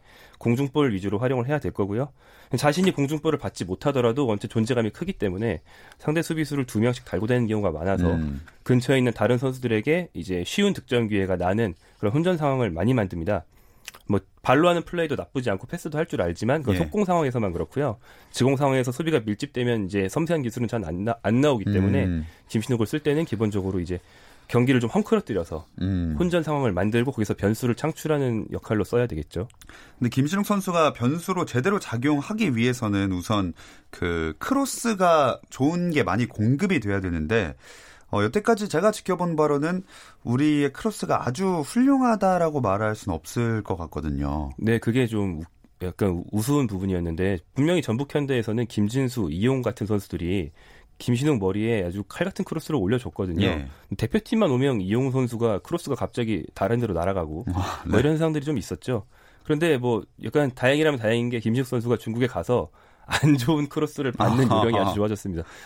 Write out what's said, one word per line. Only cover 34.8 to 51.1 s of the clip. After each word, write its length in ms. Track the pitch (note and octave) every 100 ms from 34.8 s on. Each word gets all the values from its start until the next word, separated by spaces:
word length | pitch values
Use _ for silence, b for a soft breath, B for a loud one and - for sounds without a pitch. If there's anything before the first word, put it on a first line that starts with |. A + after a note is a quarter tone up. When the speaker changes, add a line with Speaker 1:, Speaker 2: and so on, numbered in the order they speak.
| A#3 G3 F3+ D#3+ C3 F#2 -
Speaker 2:
좋은 400 | - C#3 F3 F3
게 100 | D3
많이 240 | A2 G2 A#2+
공급이 540 | - G#2+ C3+ G3 F3
돼야 200 | G2+ G2
되는데, 540 | F#2 E2 D#2 A2+ E2+ B1+ B B B B B
어, 120 | G2+
여태까지 460 | G#2+ G#3 A3 A3+ G#3
제가 200 | D3+ G#3
지켜본 460 | G#3 - F3 F3 D#3
바로는 480 | D3+ C#3+ D#3 F#3 - B B B
우리의 500 | - B2 D3+ D3 C#3+
크로스가 540 | - A3 G#3 E3 B2 -
아주 340 | B2+ F#3+ F3
훌륭하다라고 960 | C#3 A#3 C4+ C4+ B3 G#3+ F#3+ F3+ E3 D3
말할 360 | A2+ G2 G#2+ G#2+
수는 180 | - D#2+
없을 460 | - A#2+ A#2 A2+
것 160 | G2+ F2+
같거든요. 720 | E2 D#2 D2+ C#2 C#2+ D2+ C#2 -
Speaker 1:
네, 220 | A2 A2+
그게 260 | - A#2+ A#2+
좀 360 | G#2+ G2 D#2
우-, 440 | E2+ _ - - F2+
약간 240 | - G2+
우-, 160 | F2 -
우스운 340 | G#2 A2 D3 A#2+
부분이었는데, 720 | F#2+ G2 F2+ E2+ E2 F#2+ F2+ -
분명히 300 | - D3+ F3+
전북 320 | B2 A2+ C#3+ D3+
현대에서는 500 | C#3 B2+ A2 A2 A#2+
김진수, 600 | - G#2 C3 B2+ B2 F2
이용 300 | D#2+ A#2+ C3+
같은 240 | A#2 - G2+
선수들이 680 | G#2 - F2 E2 G2 D2+ - b b b -
김신욱 420 | -